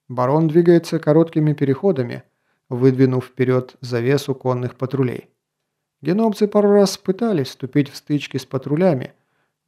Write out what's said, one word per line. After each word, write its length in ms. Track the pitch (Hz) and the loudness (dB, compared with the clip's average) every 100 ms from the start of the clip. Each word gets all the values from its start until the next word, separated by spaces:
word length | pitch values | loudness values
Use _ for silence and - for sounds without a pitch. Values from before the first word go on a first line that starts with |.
| - | -10
Барон 400 | 123 123 156 160 | -2 0 2 2
двигается 500 | 160 170 170 165 160 | 4 4 4 2 -4
короткими 560 | 151 151 165 160 151 | 2 2 2 0 0
переходами, 720 | 147 135 131 196 143 120 127 - _ _ _ - | 0 -2 0 0 -2 -4 -8 -16 _ _ _ -10
выдвинув 580 | 123 131 127 131 127 - | 0 2 4 2 0 -4
вперёд 500 | - 127 127 127 - | -4 0 0 -2 -12
завесу 540 | 120 120 120 139 - | -8 -4 0 -2 -2
конных 420 | 131 127 127 123 - | -6 -4 -4 -4 -8
патрулей. 520 | 127 127 127 - - _ _ _ _ _ _ _ | -6 -2 -2 -4 -12 _ _ _ _ _ _ _
Геномцы 460 | 139 196 226 196 202 | -4 0 0 0 0
пару 240 | 208 208 | 2 4
раз 260 | 202 196 - | 4 2 0
пытались 520 | - 190 233 175 127 | -6 -4 -2 -2 -4
вступить 400 | - 131 147 135 | -8 -4 -2 -2
в 60 | - | -4
стычки 420 | - 147 - 135 | -6 -6 -4 -10
с 80 | - | -8
патрулями, 680 | 131 135 151 185 131 - _ _ _ _ _ | -8 -4 0 0 0 -4 _ _ _ _ _